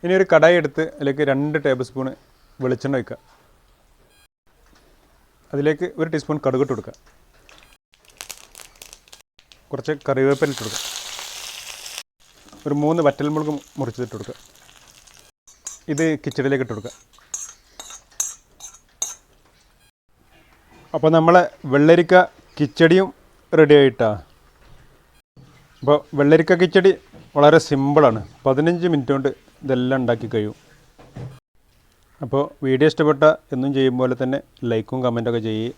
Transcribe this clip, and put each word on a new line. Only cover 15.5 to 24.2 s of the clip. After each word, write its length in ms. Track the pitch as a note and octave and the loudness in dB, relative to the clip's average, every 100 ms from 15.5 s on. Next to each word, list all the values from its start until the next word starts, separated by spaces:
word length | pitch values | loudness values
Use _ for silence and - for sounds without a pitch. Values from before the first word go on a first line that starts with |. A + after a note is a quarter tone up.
| _ - - - | _ -20 -20 -10
ഇത് 120 | D3 D#3+ D3+ | -4 -2 -2
കിച്ചടിയിലേക്ക് 420 | - - C3+ C#3 B2+ | -6 -4 -2 -2 -4
ഇട്ട് 80 | |
കൊടുക്കുക. 180 | G#2+ G#2+ - _ _ _ - - - _ _ - - _ _ - - _ _ - _ _ _ - - _ _ _ _ _ _ _ _ _ _ _ _ _ _ _ _ _ D#3 | -8 -12 -20 _ _ _ -16 -16 -20 _ _ -20 -20 _ _ -12 -12 _ _ -20 _ _ _ -14 -14 _ _ _ _ _ _ _ _ _ _ _ _ _ _ _ _ _ 0
അപ്പോൾ 140 | D#3 D#3+ | 2 4
നമ്മളെ 280 | D#3+ F3+ F3 - C3+ | 6 4 4 -6 -2
വെള്ളരിക്ക 500 | C3+ D3+ E3+ E3+ F#3 F3+ _ _ - | 2 6 4 6 4 4 _ _ -6
കിച്ചടിയും 500 | C#3+ - E3 F#3 F#3+ - _ _ _ D#3+ | -6 2 4 4 2 -6 _ _ _ 4
റെഡി 160 | D3+ D3 | 6 8
ആയിട്ടാ. 300 | C3+ A2+ A2+ G#2 | 6 2 -2 -2